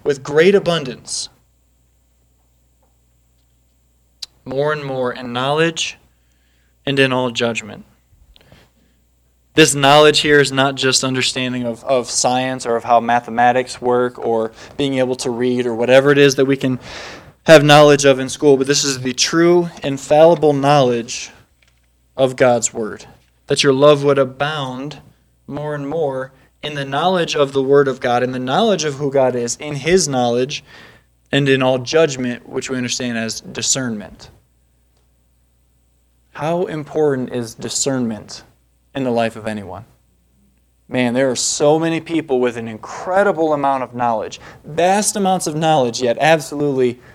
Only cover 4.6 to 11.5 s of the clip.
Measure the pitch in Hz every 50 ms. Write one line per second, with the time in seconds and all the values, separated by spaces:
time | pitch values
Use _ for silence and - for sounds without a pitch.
4.6 | 143 151 156 151 143 139 131 131 127 123 - 127 127 120 120 123 131 139 147 156
5.6 | 165 165 165 - - - - - _ _ _ _ _ _ _ _ _ _ _ _
6.6 | _ _ _ _ _ 139 139 139 135 135 127 127 127 123 117 117 120 117 113 110
7.6 | 110 101 104 - - _ _ _ _ _ _ _ _ _ _ _ _ _ - -
8.6 | _ _ _ _ _ _ _ _ _ _ _ _ _ _ _ _ _ _ _ 156
9.6 | 156 147 139 143 139 135 147 151 151 151 147 - - 151 147 147 139 127 135 135
10.6 | 135 143 135 135 135 131 127 - 135 131 131 127 123 - - 131 127 127